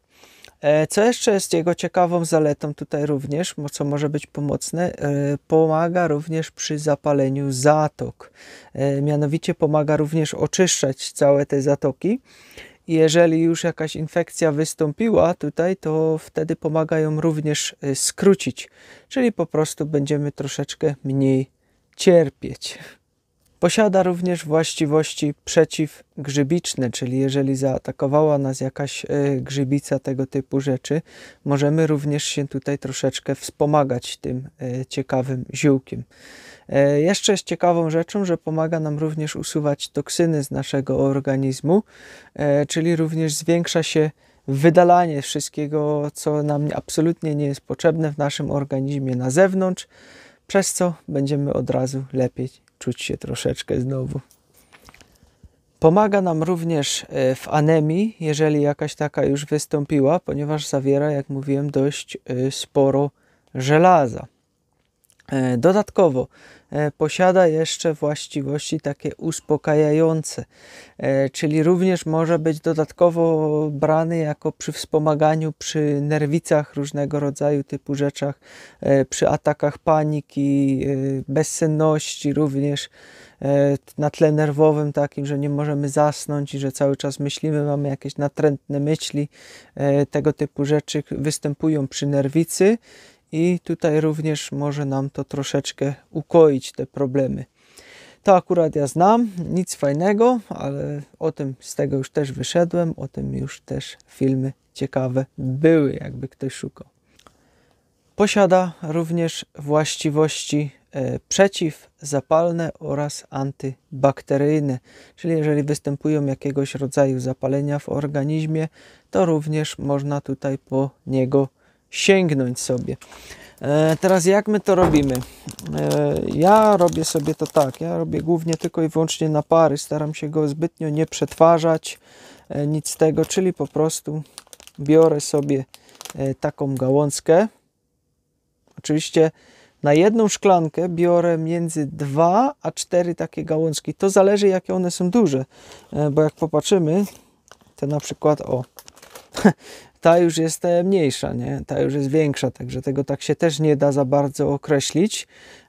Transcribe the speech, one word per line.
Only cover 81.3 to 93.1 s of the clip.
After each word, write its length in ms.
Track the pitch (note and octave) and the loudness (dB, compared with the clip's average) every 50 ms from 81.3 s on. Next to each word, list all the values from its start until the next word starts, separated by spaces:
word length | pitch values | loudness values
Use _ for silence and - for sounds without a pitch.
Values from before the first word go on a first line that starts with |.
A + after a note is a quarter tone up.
| C#3 D#3 D#3 - - - E3 D#3 D#3 D3+ D#3 D#3 D3+ D3+ - - - - - D3 C#3 | -2 -2 -2 -2 -2 -2 0 0 2 2 2 2 2 0 -2 -6 -8 -4 -4 -2 0
również, 560 | D3 D3+ C#3+ C3+ C#3 C#3+ D3 C#3+ C#3+ - - _ - - - - - - - _ - | 0 0 0 0 -2 -2 -2 -2 -4 -6 -12 _ -20 -20 -20 -20 -20 -20 -20 _ -6
e, 380 | - C#3 C#3+ C#3+ C#3 C#3+ C#3+ | -2 0 2 4 4 2 0
t-, 160 | - _ - - | -2 _ -10 -6
na 120 | - C#3+ D3 | -4 -4 -2
tle 220 | - - E3 D3+ | 0 2 4 4
nerwowym 640 | D3+ D3+ D#3 D3 C#3 D3 D#3 D#3 D3 D3+ D3+ D3 C#3+ | 4 4 0 0 2 4 4 4 4 2 -2 -2 -2
takim, 320 | D3 C#3+ C#3+ - D3 C#3 | -2 -2 -2 -4 -6 -6
że 140 | C#3+ D3 C#3 | -4 -4 -4
nie 100 | C#3+ D3 | -4 -4
możemy 400 | C#3+ C#3+ D3 D3+ C#3+ C#3+ C#3+ C#3 | -2 -2 -2 -2 -2 -2 -4 -2
zasnąć 640 | C#3 D3+ D3 D3+ C#3+ - - - D3 C#3+ C#3+ - - | 2 2 2 2 0 -4 -6 -6 -6 -6 -6 -6 -6
i 60 | C#3 | -6
że 120 | C#3 C3+ | -6 -6
cały 240 | - - C#3+ C#3 C#3 | -2 0 0 0 0
czas 240 | - - C#3+ C3 - | -2 -4 -8 -6 -6
myślimy, 440 | C#3+ C#3+ - - - D#3 D3+ D3 D3 | -6 -6 -6 -4 -4 -2 -2 0 0
mamy 260 | D3 C#3+ C#3+ C#3+ C#3 | -2 -2 -2 -2 -4
jakieś 280 | C3+ - - C#3 - | -4 -6 -8 -10 -6
natrętne 640 | - C#3+ C#3+ - - D3+ D3+ C#3+ - _ - C#3+ C#3+ | -4 -4 -4 -2 2 2 2 2 0 _ -6 -4 -2
myśli, 500 | C#3+ D3 D#3+ - - - - D3 D3 - _ - - - - - - _ - | 0 0 -2 -2 -4 -6 -4 -4 -6 -6 _ -18 -20 -20 -20 -20 -20 _ -8
e, 300 | - C#3 C#3+ C#3 C#3+ C#3+ | -4 0 2 2 2 2
tego 280 | - - D3 C#3 D3+ C#3 | 0 -2 -2 0 0 0
typu 320 | - D3+ - _ - C#3+ | -2 -4 -6 _ -4 -2
rzeczy 380 | C#3 D3+ D3 - - - D3 - | 0 0 0 -2 -2 -6 -6 -6
k-, 120 | - - | -6 -6
występują 680 | - C#3 D#3 D3+ - - D3 C#3+ - - D#3 D#3 D3 C3+ | -4 -4 -4 -4 -4 -4 -6 -4 -2 -2 0 0 0 -2
przy 200 | - - - C#3+ | -4 -6 -4 -2
nerwicy. 720 | C#3+ C#3+ C#3 C#3 C3+ C#3+ E3 E3 - - - F#3+ G3+ A#3 - _ _ - - - - | 0 0 0 0 2 2 0 0 0 0 2 4 4 2 2 _ _ -20 -20 -20 -20